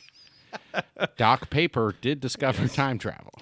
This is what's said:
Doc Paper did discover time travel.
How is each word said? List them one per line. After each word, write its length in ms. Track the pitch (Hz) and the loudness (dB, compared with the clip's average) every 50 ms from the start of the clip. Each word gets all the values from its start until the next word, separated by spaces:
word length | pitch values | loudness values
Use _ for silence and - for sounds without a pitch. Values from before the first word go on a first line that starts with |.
| - - _ - - - _ _ - _ - - - - - - - - _ - 202 - - - | -20 -20 _ -20 -20 -20 _ _ -20 _ -16 -16 -14 -6 -6 -6 -6 -6 _ -6 -6 -6 0 4
Doc 320 | 113 110 127 - - - | 4 6 6 4 2 -2
Paper 440 | - 147 170 165 - 120 113 107 98 - | 0 0 0 2 2 0 0 0 0 -2
did 220 | - 123 151 139 | -2 -2 -2 -2
discover 460 | 131 123 - - 139 131 123 - - 127 | -4 -6 -4 -2 0 0 2 2 0 0
time 280 | - - 139 135 127 - | 2 2 0 0 0 -2
travel. 360 | - 104 - - - - - - | -4 -6 -8 -8 -14 -20 -20 -20